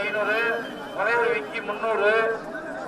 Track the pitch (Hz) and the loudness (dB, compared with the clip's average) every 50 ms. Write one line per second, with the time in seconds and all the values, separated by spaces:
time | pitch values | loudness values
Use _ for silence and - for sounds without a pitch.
0 | 202 208 208 214 208 208 214 226 226 226 226 233 233 - - - - - - 180 | 0 0 0 0 0 2 2 0 2 0 0 -2 -4 -6 -8 -10 -10 -8 -4 -2
1 | 196 220 233 233 226 - - - - - - - - 202 208 208 214 226 214 196 | 0 2 2 4 4 2 2 0 -2 -4 -6 -6 -4 -4 -4 -2 0 0 2 4
2 | 202 208 220 226 226 226 226 - - - - - - - - - - | 4 6 6 4 4 2 0 -2 -6 -8 -10 -8 -8 -8 -8 -6 -2